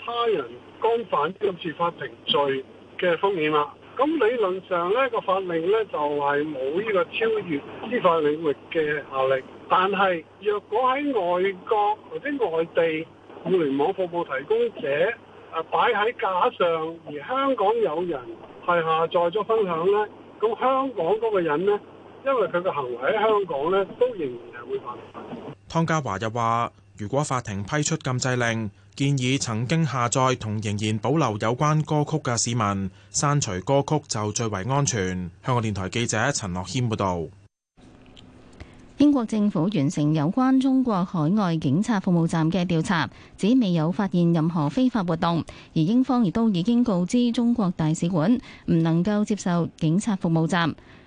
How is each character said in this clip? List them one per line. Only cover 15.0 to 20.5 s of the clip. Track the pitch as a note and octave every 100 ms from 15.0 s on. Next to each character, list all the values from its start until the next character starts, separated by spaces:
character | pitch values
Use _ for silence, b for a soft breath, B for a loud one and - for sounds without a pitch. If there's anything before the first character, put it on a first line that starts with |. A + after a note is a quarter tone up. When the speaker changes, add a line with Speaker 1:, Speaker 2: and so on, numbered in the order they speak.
| G3 A#3 - - -
Speaker 1:
啊， | D#3+ D#3+
擺 | E3 G#3
喺 | G#3 G#3+ A#3+
架 | G3+ F#3 A#3+ A#3+
上， | F3 D#3+ D#3+ E3 -
而 | D3 C#3+
香 | C4 C#4 B3+
港 | G3 A#3
有 | F#3+ D#3
人 | F3+ C#3+ A#2 - - - -
係 | F3
下 | D#3+ D#3+ E3
載 | F3+ E3+
咗 | E3+
分 | - A3+ F#3+
享 | D#3+
呢， | F3+ G#3 G#4 - - -
咁 | A3